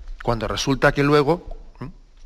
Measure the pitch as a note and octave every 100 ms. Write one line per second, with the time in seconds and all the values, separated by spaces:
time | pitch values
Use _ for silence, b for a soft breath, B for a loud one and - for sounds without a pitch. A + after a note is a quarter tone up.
0 | B - - A2+ G#2+ G2 - C3 C#3+ C#3+
1 | C#3+ D3 C#3+ F3+ - - - - C#3 -
2 | - -